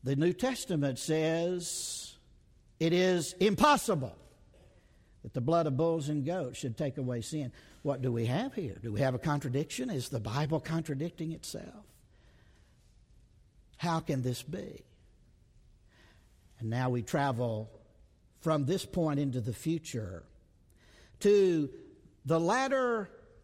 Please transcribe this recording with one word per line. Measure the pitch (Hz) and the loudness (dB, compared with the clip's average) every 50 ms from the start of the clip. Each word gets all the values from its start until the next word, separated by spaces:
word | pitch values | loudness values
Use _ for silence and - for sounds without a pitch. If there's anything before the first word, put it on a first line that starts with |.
the | - 127 139 | -2 0 2
New | 139 151 175 | 4 4 2
Testament | 175 - - 254 254 - - - 190 151 143 139 127 117 | 2 2 0 0 0 -2 -4 -2 0 0 0 0 -2 -4
says | - - 156 156 156 160 160 165 170 175 185 175 175 - - - - - - - - - - - _ - - - _ _ - - _ - - _ | -2 0 0 2 2 2 2 2 0 0 -2 -2 -4 -6 -6 -6 -6 -6 -8 -10 -12 -14 -18 -20 _ -20 -20 -20 _ _ -20 -20 _ -20 -6 _
it | 160 165 | 0 2
is | 165 180 180 185 185 175 151 - - - | 4 4 4 4 4 2 0 -2 -2 2
impossible | 185 214 208 - 247 302 285 226 - - 202 151 131 110 - - - - - _ - - - - - - - - _ _ - - - _ - - - | 4 4 6 6 6 6 6 6 4 0 0 0 0 -6 -8 -14 -20 -20 -20 _ -20 -20 -20 -20 -20 -20 -20 -20 _ _ -20 -20 -20 _ -20 -16 -16
that | - - | -10 -6
the | 135 | -4
blood | 120 131 165 170 165 | 0 2 2 2 2
of | 156 135 127 | 2 2 2
bulls | 160 170 165 165 147 147 | 2 2 2 0 -2 -2
and | 151 147 135 | -2 -2 -2
goats | 143 175 190 156 123 127 - | -2 -2 -4 -4 -6 -8 -6
should | - 131 113 - | -6 -6 -4 -2
take | 151 139 123 - | -4 -4 -2 -4
away | 135 127 123 120 | -4 -4 -4 -4
sin. | 110 - - 156 139 127 - - - - - - - | -6 -6 -6 -6 -6 -6 -8 -12 -20 -20 -20 -8 -4
What | 147 139 131 | -4 -2 0
do | 127 127 | 0 0
we | 117 117 113 | 0 0 0
have | 113 123 170 240 277 - | 0 0 0 -2 -2 -4
here? | - 180 117 95 - | -6 -6 -6 -8 -8
Do | - 117 | -6 -4
we | 104 101 | 0 2
have | 139 131 127 | 2 2 0
a | 127 | 0
contradiction? | - 160 147 147 - 139 120 139 156 - - - 254 254 | 0 0 0 0 -2 -2 -2 -2 -2 -2 -4 -6 -4 -4
Is | 202 135 117 - | -4 -4 -4 -4
the | - 117 | -6 -6
Bible | 101 107 104 135 151 143 160 156 | -4 -2 -2 -2 0 0 0 -2
contradicting | - - 160 165 156 - 147 131 156 175 170 - 165 160 | -2 -2 -4 -4 -2 -2 -4 -4 -4 -6 -6 -6 -8 -8
itself? | 160 - - - - - - - - 214 - - - - - _ _ _ _ - - - - - - _ - _ _ _ _ _ _ - - _ - - - _ _ _ - _ _ - - _ - - | -8 -8 -10 -12 -12 -12 -12 -12 -18 -20 -20 -20 -20 -20 -20 _ _ _ _ -20 -20 -20 -20 -20 -20 _ -20 _ _ _ _ _ _ -20 -20 _ -20 -20 -20 _ _ _ -20 _ _ -20 -20 _ -14 -6
How | - 175 165 160 | -2 0 0 0
can | 160 - 156 131 123 | 0 0 -2 0 0
this | 127 123 - - | -2 -2 -4 -6
be? | - 156 185 - - - - - _ _ _ - - _ _ - - - _ - _ _ - _ - - - _ - _ - - - - - - - - _ _ - - - | -8 -8 -8 -8 -10 -12 -16 -18 _ _ _ -20 -20 _ _ -20 -20 -20 _ -20 _ _ -20 _ -20 -20 -20 _ -20 _ -20 -20 -20 -20 -20 -20 -20 -20 _ _ -20 -14 -8
And | 117 110 | -6 -4
now | 113 123 127 127 | -2 0 0 0
we | 123 123 | 0 0
travel | 113 - - 131 139 139 127 113 123 117 113 107 110 110 - - - _ _ - - - _ _ _ _ _ _ | -2 -2 -2 0 0 0 0 0 -2 -2 -2 -4 -6 -8 -14 -20 -20 _ _ -20 -20 -20 _ _ _ _ _ _
from | - 165 156 151 143 | -2 0 2 2 2
this | 127 180 185 - | 2 0 -2 -2
point | - - 185 170 156 147 139 | -4 -2 0 0 2 2 0
into | 147 139 123 127 | 0 0 -2 -2
the | 110 123 113 | -4 -4 -6
future | - - 156 165 160 160 - - 120 107 92 92 85 - - - - _ _ _ _ _ _ _ _ - - - - - - - - | -4 -2 -2 -2 -2 -4 -6 -8 -6 -6 -6 -10 -12 -14 -16 -20 -20 _ _ _ _ _ _ _ _ -20 -20 -20 -20 -20 -20 -18 2
to | - 202 208 202 196 185 175 160 147 135 - - - - - - - - - - _ | 4 6 8 8 8 6 6 4 2 0 -4 -12 -20 -20 -20 -20 -20 -20 -20 -12 _
the | 131 160 165 | 2 2 2
latter | 170 170 214 254 269 269 269 269 254 247 233 220 196 175 - - - - - - | 4 4 2 2 2 2 2 2 2 2 0 -2 -4 -6 -12 -20 -20 -20 -20 -20